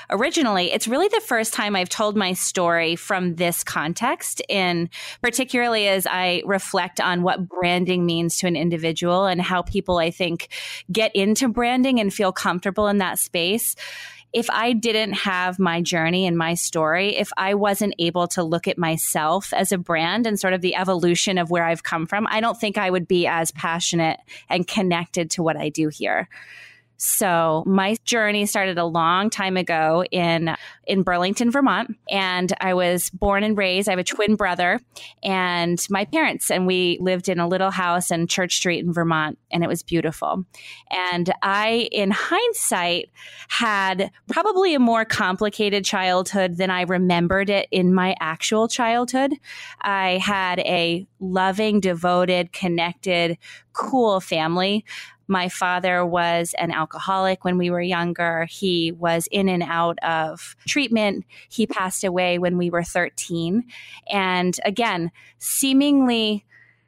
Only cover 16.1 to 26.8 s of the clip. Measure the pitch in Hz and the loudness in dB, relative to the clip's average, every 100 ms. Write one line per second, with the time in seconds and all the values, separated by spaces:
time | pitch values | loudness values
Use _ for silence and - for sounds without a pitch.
16.1 | 180 185 170 165 170 - 165 156 170 202 | 2 2 0 0 -2 -2 0 0 2 0
17.1 | - 202 - 190 208 208 196 208 - 170 | 0 -2 -2 0 2 2 0 -2 0 -2
18.1 | 180 175 - 165 170 - - 165 160 - | 0 -2 -2 0 -2 -2 0 0 0 -2
19.1 | 170 156 185 - - 190 190 175 165 165 | 0 2 0 0 -2 0 -2 0 0 0
20.1 | 208 226 202 190 185 180 - 185 185 175 | 0 0 0 0 0 0 -2 0 2 4
21.1 | 175 - 185 165 175 165 170 - 170 165 | 2 2 0 0 0 2 -2 -2 -4 -2
22.1 | 202 220 220 226 - 214 208 190 185 170 | -2 0 0 0 -2 -2 -2 0 0 2
23.1 | 185 156 165 165 - 180 170 - 170 160 | 2 2 0 -2 -4 -4 -2 -2 0 0
24.1 | - _ - - 180 175 - 185 170 175 | -2 _ -20 -4 -2 -2 -2 0 0 -2
25.1 | 185 165 - 165 151 151 147 156 - 101 | -4 -4 -2 0 0 -4 -2 -4 -2 -2
26.1 | 87 175 - - - - - | -2 -4 -12 -20 -20 -20 -20